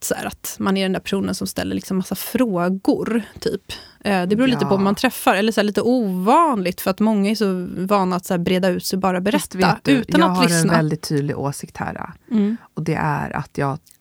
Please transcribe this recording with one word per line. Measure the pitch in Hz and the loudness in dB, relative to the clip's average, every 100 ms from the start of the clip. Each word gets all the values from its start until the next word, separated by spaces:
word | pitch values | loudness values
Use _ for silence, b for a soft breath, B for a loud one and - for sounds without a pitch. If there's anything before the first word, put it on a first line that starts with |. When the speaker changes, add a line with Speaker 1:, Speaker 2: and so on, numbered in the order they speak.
Speaker 1:
så | - | -6
här, | - - | -4 -6
att | - - - | -10 -12 -4
man | 202 196 | -2 0
är | |
den | 190 | 0
där | 175 | -2
personen | - 202 190 | -4 -2 -2
som | 190 190 | -4 -6
ställer | - 180 | -6 -4
liksom | 190 - 190 | -4 -4 -4
massa | 190 | -4
frågor, | 190 - 233 247 175 175 190 - 262 180 233 208 - | -6 -4 -2 0 0 0 -2 0 -2 0 -4 -4 -6
typ. | - 202 - - B B | -4 -4 -8 -18 B B
Eh, | 208 196 175 | -2 0 2
det | 208 | 2
beror | 262 | 2
lite | 240 | 2
på | |
Speaker 2:
Ja. | 196 | 2
Speaker 1:
vad | 196 | 2
man | 196 | 2
träffar, | 202 254 - - 196 | 2 -2 0 2 2
eller | 220 | 2
så | 220 | 2
här, | 208 | 0
lite | 202 | 2
ovanligt, | 220 254 208 180 190 302 330 226 175 - | 2 2 0 0 4 4 4 2 -2 -2
för | - | -2
att | 185 | 2
många | 214 214 196 | 2 2 2
är | |
så | 214 202 185 180 - 190 | 2 0 -2 -4 -4 0
vana | 202 185 180 | 2 2 0
att | - | -2
så | |
här | 185 | -2
breda | 175 185 185 | 0 2 2
ut | 180 - | 0 -2
sig, | 190 | -2
bara | 190 180 196 | 0 0 0
Speaker 2:
Fast | 285 - | -2 -2
Speaker 1:
berätta, | 185 180 | 0 0
Speaker 2:
vet | 208 | 2
du, | - | 2
Speaker 1:
utan | 269 - 302 | 2 2 2
Speaker 2:
jag | 330 | 4
Speaker 1:
att | 180 | 4
Speaker 2:
har | |
Speaker 1:
lyssna. | - 170 160 | 4 4 4
Speaker 2:
en | 165 | 4
väldigt | 156 156 - | 2 -2 -2
tydlig | 147 143 - | -2 0 -2
åsikt | 139 - - - | -6 -6 -10 -8
här. | - - - - - | -8 -8 -12 -14 -4
Speaker 1:
Mm. | 220 202 233 B | 0 0 -2 B
Speaker 2:
Och | - | -8
det | 156 | -2
är | 156 156 143 147 - | 0 0 -2 -4 -6
att | - - | -6 -4
jag, | 139 131 _ _ | -4 -4 _ _